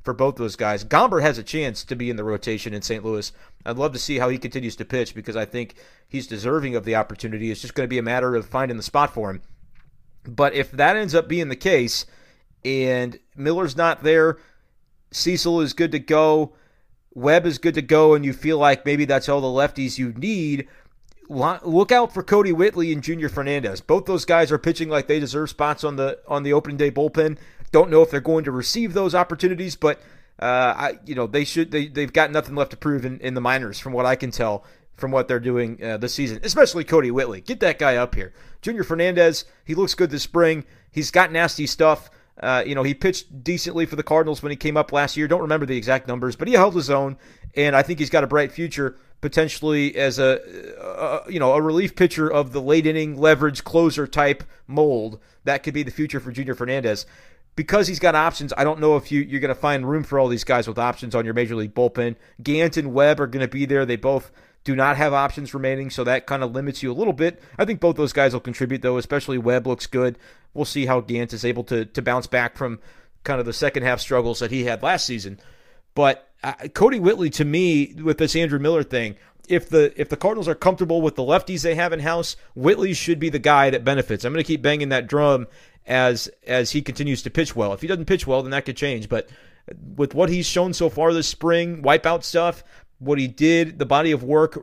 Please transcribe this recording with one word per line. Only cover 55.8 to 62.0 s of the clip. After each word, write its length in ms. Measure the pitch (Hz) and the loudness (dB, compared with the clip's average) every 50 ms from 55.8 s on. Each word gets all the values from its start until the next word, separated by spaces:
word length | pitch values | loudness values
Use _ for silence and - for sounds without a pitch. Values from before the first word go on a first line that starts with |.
| 147 | -6
the 80 | 127 | -6
future 280 | - - 151 147 - 135 | -6 -6 -6 -4 -6 -8
for 140 | - 131 117 | -8 -8 -8
Junior 220 | 131 135 131 123 | -8 -6 -6 -6
Fernandez. 500 | - 123 123 131 139 123 113 107 101 - - - - - - - - _ _ _ | -6 -4 -4 -4 -2 -2 -2 -2 -4 -6 -14 -20 -20 -20 -20 -20 -20 _ _ _
Because 320 | - 151 - 196 208 196 | -8 -2 0 2 2 2
he's 120 | 180 185 - | 0 0 2
got 160 | 180 175 156 | 2 4 4
options, 360 | 151 160 165 - - 147 139 - | 4 2 0 -2 -4 -8 -6 -2
I 80 | - 143 | 0 0
don't 160 | 151 156 156 | 0 0 2
know 160 | 151 151 151 | 4 4 4
if 160 | 143 - - 147 | 4 2 0 -2
you, 80 | 143 | -2
you're 180 | 143 - 131 139 | -2 -2 -4 -2
gonna 160 | 131 135 127 | -2 -2 -2
find 340 | - - 147 143 135 127 131 | -2 0 0 0 0 0 -2
room 140 | 147 156 143 | -2 -2 -2
for 160 | - 139 139 | 0 2 2
all 80 | 131 | 2
these 160 | 123 120 110 - | 2 0 -2 0
guys 240 | - 127 123 110 | 0 0 0 0
with 100 | 113 107 | -2 -4
options 380 | 117 120 120 120 - - 120 107 | -2 -2 -2 -2 -4 -6 -4 -2
on 80 | 120 117 | -2 -2
your 100 | 113 117 | -2 -2
major 220 | 120 123 110 117 | -2 -2 -2 -2
league 180 | 113 107 107 - | -4 -6 -4 0
bullpen. 440 | 123 123 120 120 127 | 2 2 2 2 0